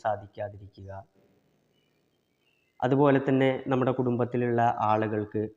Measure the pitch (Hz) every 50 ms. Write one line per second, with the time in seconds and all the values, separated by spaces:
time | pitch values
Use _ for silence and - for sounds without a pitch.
0 | - 113 104 98 101 101 - 110 104 104 104 101 101 98 - - 98 95 95 98
1 | 95 - _ _ _ _ _ _ _ _ _ _ _ _ _ _ _ _ _ _
2 | _ _ _ _ _ _ _ _ _ _ _ _ _ _ _ - - 127 135 135
3 | 147 143 135 135 135 139 135 131 135 131 131 127 - 135 135 127 127 131 127 -
4 | 127 123 123 120 120 117 - 123 123 120 117 120 117 120 117 - 110 107 107 110
5 | 107 107 110 107 104 104 - 107 107 110 -